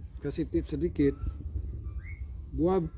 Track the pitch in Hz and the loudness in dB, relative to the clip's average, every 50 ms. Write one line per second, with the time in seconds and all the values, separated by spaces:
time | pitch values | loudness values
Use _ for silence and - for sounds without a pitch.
0 | - - - - - 147 139 - 156 - - 170 156 - 156 143 151 175 - - | -10 -10 -10 -6 -6 -4 -2 -2 -2 0 0 0 0 0 0 0 0 2 4 6
1 | 143 139 139 - - - - - - - - - - - - - - - - - | 6 6 6 4 0 -4 -2 -4 -6 -4 -4 -4 -4 -4 -4 -6 -6 -6 -6 -6
2 | - - - - - - - - - - - 139 151 175 185 190 165 156 - | -6 -8 -8 -8 -8 -8 -8 -8 -8 -4 0 2 4 6 6 4 4 0 -2